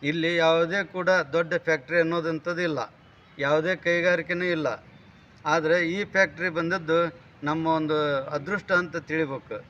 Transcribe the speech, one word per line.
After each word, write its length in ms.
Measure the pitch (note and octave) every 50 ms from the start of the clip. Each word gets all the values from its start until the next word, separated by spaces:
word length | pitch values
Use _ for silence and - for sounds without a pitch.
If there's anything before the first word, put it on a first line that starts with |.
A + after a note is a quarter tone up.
| -
ಇಲ್ಲಿ 340 | C#3+ D#3 E3 D#3+ E3 E3+
ಯಾವುದೇ 480 | E3+ E3 D#3+ E3 E3 E3+ E3 F3 G3+ G3
ಕೂಡ 260 | E3 - F#3 F3+ F3
ದೊಡ್ಡ 440 | F#3 F#3 D#3+ C#3 C3+ E3 E3+ D#3+ F3
ಫ್ಯಾಕ್ಟ್ರಿ 440 | E3+ E3 - D#3+ D#3 C3 - D#3+ E3+
ಅನ್ನೋದಂಥದ್ದು 640 | E3 D#3+ E3+ F3 D#3+ D#3+ E3 D#3 - F3 F3 E3 F3+
ಇಲ್ಲ, 320 | E3+ D#3 C3+ A2+ - - - - - - - - - - -
ಯಾವುದೇ 380 | C#3 C#3 D3+ D#3 D#3 F3 F#3
ಕೈಗಾರಿಕೆನೂ 680 | F3 - F3 E3+ F3 E3+ F3+ F3+ E3+ D#3+ - F3 F3 F3+
ಇಲ್ಲ. 400 | F3+ F3 D#3+ D3+ C3+ A2 G2 - - - - - - - - - - - - -
ಆದರೆ 420 | D#3 D3+ E3 D#3 D#3 E3 F3+ F3 E3
ಈ 160 | F3 G3 G3+
ಫ್ಯಾಕ್ಟ್ರಿ 440 | - - G3 F#3+ E3+ D3 D#3+ E3+ F#3
ಬಂದದ್ದು 720 | E3 D#3+ E3+ E3 F3+ F#3+ E3 D3+ D#3+ E3+ E3+ E3 D#3 - - - - - -
ನಮ್ಮ 240 | C#3+ D#3 D#3+ D#3+
ಒಂದು 580 | D#3+ D#3+ D#3+ D#3 D3+ D#3 D3+ D3+ D3 C#3+ C3+ C3+
ಅದೃಷ್ಟ 460 | C#3+ D3+ D3 C#3+ C#3+ G3+ G3 - - F#3+
ಅಂತ 240 | F3+ F3+ E3 D3
ತಿಳಿಬೇಕು. 680 | E3+ - - D3+ D#3+ D#3+ C#3 C3+ B2+ - - A2+ G#2 - -